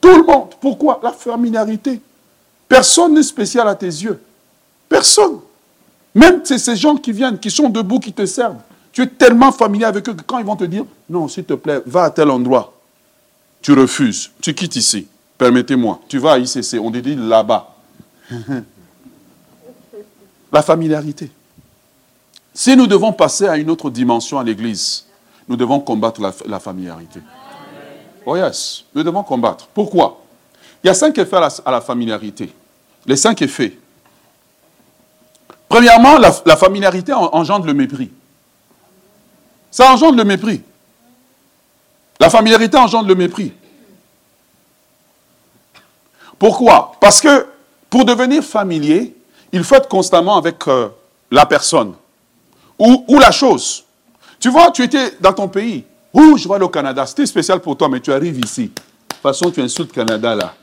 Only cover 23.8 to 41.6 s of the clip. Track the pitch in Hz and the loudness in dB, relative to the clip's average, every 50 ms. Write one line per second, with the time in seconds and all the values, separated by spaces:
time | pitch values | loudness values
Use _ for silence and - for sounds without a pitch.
23.8 | - 143 120 117 127 120 120 117 113 - 147 139 127 117 110 98 110 117 107 90 | -6 -10 -6 -4 -2 -2 -2 -2 -4 -6 -8 -6 -6 -6 -6 -6 -6 -8 -8 -6
24.8 | - - - - _ _ _ _ _ _ _ _ _ - 123 117 123 117 139 143 | -8 -8 -8 -10 _ _ _ _ _ _ _ _ _ -10 -6 -4 -2 -2 -2 -4
25.8 | 143 - - 107 107 113 113 - 104 95 95 - - - 104 92 - 104 92 92 | -4 -6 -6 -4 -4 -6 -6 -6 -10 -10 -10 -10 -14 -14 -14 -14 -14 -14 -14 -14
26.8 | 90 87 82 82 82 80 _ - - _ - - - - - - - - - - | -14 -14 -16 -18 -20 _ _ -20 -20 _ -20 -20 -20 -20 -20 -20 -20 -20 -20 -20
27.8 | - - - - - - _ _ - 123 147 180 190 143 - - - - - - | -20 -20 -20 -20 -20 -20 _ _ -10 -8 -4 -4 -4 -4 -6 -8 -12 -12 -14 -16
28.8 | _ _ _ 143 160 170 170 196 202 - 135 123 117 110 - - - _ _ 208 | _ _ _ -6 -6 -4 -4 -6 -6 -6 -4 -2 -2 -4 -4 -6 -16 _ _ -6
29.8 | 208 - - 175 143 - - _ _ _ _ _ _ _ _ _ _ _ _ _ | -6 -2 0 0 0 0 -2 _ _ _ _ _ _ _ _ _ _ _ _ _
30.8 | _ 180 185 - 302 311 285 - 185 - - 185 165 143 - - - 139 131 117 | _ 0 2 2 0 0 0 -2 -4 -2 0 0 0 0 -4 -6 -6 -4 -4 -4
31.8 | 113 - 123 120 120 113 110 104 107 104 101 - 110 - _ _ _ _ _ _ | -4 -6 -6 -6 -6 -6 -8 -8 -10 -14 -14 -14 -16 -16 _ _ _ _ _ _
32.8 | _ _ _ _ _ - 135 139 - 220 233 - 156 143 - - 135 101 - _ | _ _ _ _ _ -4 -2 0 0 -2 -2 -2 -4 -6 -4 -6 -6 -6 -6 _
33.8 | _ _ _ _ _ _ _ _ _ _ _ _ _ _ _ _ _ _ _ _ | _ _ _ _ _ _ _ _ _ _ _ _ _ _ _ _ _ _ _ _
34.8 | _ _ _ _ _ _ _ _ _ _ _ _ _ _ - _ _ _ - 233 | _ _ _ _ _ _ _ _ _ _ _ _ _ _ -20 _ _ _ 2 4
35.8 | 240 240 233 233 240 269 302 302 226 175 - - - 165 156 151 - 190 196 202 | 6 8 8 8 8 8 8 8 6 4 4 4 2 2 4 4 4 0 2 2
36.8 | 196 190 175 185 180 294 277 247 185 165 - 160 165 147 196 202 175 160 143 143 | -2 -2 -2 -2 -6 -4 -4 -4 -4 -2 -2 -4 -2 -2 -4 -4 -2 -4 -2 -2
37.8 | 135 - 143 131 131 101 _ _ _ _ _ _ _ _ _ _ _ _ _ _ | -2 -4 -6 -10 -12 -12 _ _ _ _ _ _ _ _ _ _ _ _ _ _
38.8 | _ _ _ _ _ _ _ _ _ _ _ _ _ _ _ _ _ _ - - | _ _ _ _ _ _ _ _ _ _ _ _ _ _ _ _ _ _ 0 4
39.8 | 254 262 262 247 311 330 277 240 220 202 196 185 208 226 196 127 - _ _ _ | 6 6 6 6 4 4 4 4 2 0 -2 -2 -4 -6 -6 -6 -8 _ _ _
40.8 | _ _ _ _ _ _ _ _ _ _ _ _ _ _ _ _ | _ _ _ _ _ _ _ _ _ _ _ _ _ _ _ _